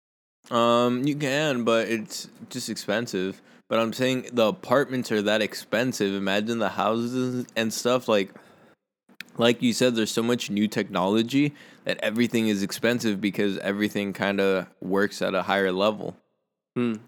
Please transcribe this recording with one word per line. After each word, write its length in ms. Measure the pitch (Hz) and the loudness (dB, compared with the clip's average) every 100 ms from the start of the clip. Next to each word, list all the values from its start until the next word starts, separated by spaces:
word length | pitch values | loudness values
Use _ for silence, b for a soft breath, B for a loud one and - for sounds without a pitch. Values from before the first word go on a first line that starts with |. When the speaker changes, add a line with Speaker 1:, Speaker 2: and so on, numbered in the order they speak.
| _ _ _ _ - | _ _ _ _ -2
Speaker 1:
Um, 560 | 123 117 120 123 123 143 | 2 4 4 4 0 -2
you 80 | 143 | -2
can, 480 | 143 139 156 127 | -2 0 0 0
but 240 | 117 113 104 | 2 2 2
it's 400 | 113 107 - - - 117 | -2 -4 -12 -14 -18 -12
just 200 | 131 117 | -10 -8
expensive. 720 | 107 - 104 120 95 95 - b b _ | -8 -2 -2 -2 -4 -4 -8 b b _
But 100 | 113 | 0
I'm 140 | 113 | 0
saying 340 | 104 127 127 98 | 0 0 -2 -2
the 140 | 120 110 | 2 2
apartments 640 | 95 - 127 139 131 - | 0 4 4 4 -2 0
are 100 | 107 | 0
that 200 | 101 110 | 2 2
expensive. 720 | 104 - - 107 127 - 101 | 0 -4 -4 0 0 0 0
Imagine 460 | 98 98 101 107 117 | 0 0 0 0 -2
the 100 | 98 | -2
houses 760 | 98 101 113 120 127 127 123 120 113 | 0 0 0 -2 -2 -2 -4 -6 -4
and 180 | 110 | -2
stuff. 360 | - 120 127 120 | -2 0 0 2
Like, 240 | 107 98 - b b b _ _ _ _ _ - - | 2 0 -8 b b b _ _ _ _ _ -14 2
like 240 | 117 120 | 2 4
you 100 | 123 | 0
said, 240 | 107 127 113 | 4 2 2
there's 160 | 107 | 0
so 100 | - | 0
much 300 | 117 123 - | 0 -2 -2
new 160 | 101 107 | 0 0
technology 840 | 117 95 95 95 110 117 139 147 143 B B - | 0 -2 0 2 2 2 0 0 -4 B B -6
that 120 | - | -4
everything 460 | 110 110 120 117 110 | -2 0 0 2 2
is 120 | 101 | 0
expensive 600 | 98 - 113 120 117 98 | -2 -2 0 0 -2 0
because 360 | 104 92 104 92 | -2 0 -2 -2
everything 520 | 95 101 104 104 101 | -4 -2 -2 -2 -4
kinda 560 | 92 98 101 98 95 90 _ | -2 -2 2 2 0 -4 _
works 400 | 90 98 101 - | -4 0 0 -2
at 120 | 92 | -2
a 100 | 92 | -2
higher 280 | 90 98 95 | 0 0 0
level. 460 | 92 104 104 - - _ _ _ _ _ 127 | 2 0 -2 -10 -14 _ _ _ _ _ -4
Speaker 2:
Hmm. 200 | 120 107 | -4 -6